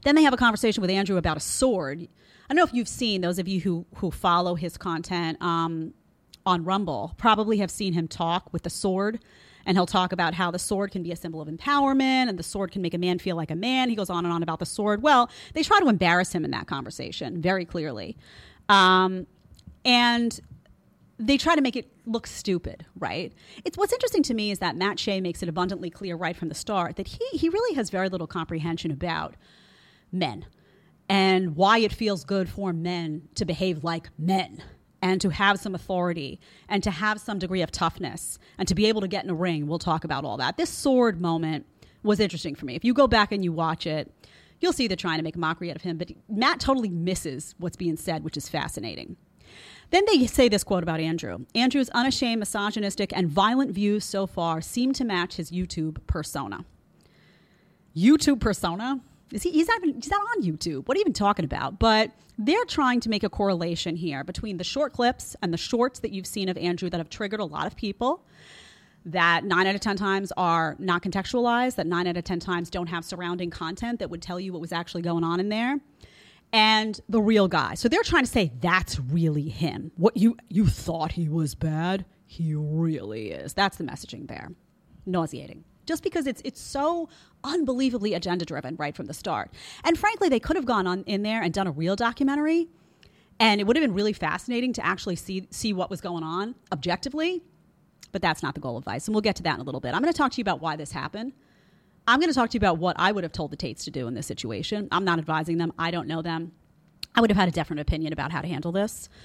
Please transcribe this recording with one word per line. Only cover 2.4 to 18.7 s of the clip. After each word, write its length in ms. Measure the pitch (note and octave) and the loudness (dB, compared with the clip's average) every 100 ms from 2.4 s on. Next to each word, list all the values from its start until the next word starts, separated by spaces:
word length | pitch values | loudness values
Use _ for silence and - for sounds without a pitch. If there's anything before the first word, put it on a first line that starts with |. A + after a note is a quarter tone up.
| - | 0
don't 40 | D4+ | 4
know 60 | |
if 100 | E4+ | 4
you've 140 | B3 A3 | 2 -4
seen, 340 | - A#3 G3 | -2 0 2
those 180 | F3 F3+ | 0 0
of 80 | F#3 | 0
you 120 | F#3+ | 0
who, 260 | F#3+ E3+ F3 - | 0 -2 -4 -6
who 160 | F#3 | -6
follow 440 | - F#3 F3 F3+ F3 | 0 4 4 2 -2
his 220 | E3+ - | -4 -6
content, 640 | F#3+ E3 E3+ F3 E3 D#3+ | -6 -4 -4 -4 -2 -2
um, 520 | F3 E3 E3 E3 D#3+ - _ _ _ - - | -2 0 0 -4 -8 -12 _ _ _ -8 -2
on 180 | F3+ | 0
Rumble, 520 | E3 G3 F#3 B2 D3 - | 0 -2 -2 -4 -6 0
probably 400 | A3+ G#3+ G#3+ G#3+ | 4 4 4 0
have 140 | F#3+ | 0
seen 220 | - G3 | -2 -2
him 140 | E3+ E3 | 0 -2
talk 460 | - E3 F3 - | -2 0 0 -2
with 100 | F3 | -8
the 60 | F3 | -6
sword. 500 | - G3 F#3 G#3 A3+ _ - - - - | -4 0 0 0 -4 _ -20 -20 -12 0
And 100 | F3+ | 2
he'll 100 | F3+ | 4
talk 260 | F#3+ F3+ | 2 2
about 220 | F3+ E3+ | 2 0
how 180 | E3+ F3+ | 0 -2
the 80 | F3 | -2
sword 320 | - G3 G3 | -2 -2 -2
can 100 | F#3+ | -6
be 80 | E3+ | -8
a 40 | E3+ | -8
symbol 260 | E3+ D#3+ | -8 -10
of 60 | D3+ | -10
empowerment 840 | E3 - C#4+ C#4 C4+ C4 C4 B3 | -6 0 4 4 4 4 4 2
and 80 | F#3 | 0
the 60 | |
sword 280 | - G3 F#3+ | -6 -4 -4
can 100 | G3 | -2
make 120 | E3+ | -2
a 40 | E3+ | 0
man 200 | F3+ F3+ | 0 0
feel 180 | G3 E3+ | 0 -2
like 160 | D#3+ | -2
a 40 | D#3+ | -2
man. 340 | A#3 C4 B3+ | 0 2 2
He 60 | G#3 | 0
goes 140 | F#3+ | -2
on 160 | F3 F3 | -2 0
and 80 | |
on 100 | E3+ | 0
about 160 | E3+ D#3+ | -2 -2
the 60 | E3 | -4
sword. 360 | - G#3 G#3 | -2 0 2
Well, 280 | C#4+ C4 - - - | 6 6 4 -2 -8
they 100 | D#4 | -2
try 160 | D#4 G#4 | 4 6
to 80 | D#4+ | 6
embarrass 460 | F#3+ F3+ F3 F#3 | 6 6 4 2
him 120 | F3 D3+ | 0 -2
in 60 | |
that 160 | C3+ - | -4 -6
conversation 720 | C#3 - - B2+ - A#2+ F3 | -8 -8 -10 -10 -8 -8 -2
very 240 | E3 F#3+ E3+ | 0 0 -2
clearly. 520 | F3 D3+ A2 E2 - - - - - | -6 -6 -6 -10 -14 -18 -20 -20 -12
Um, 560 | - | 6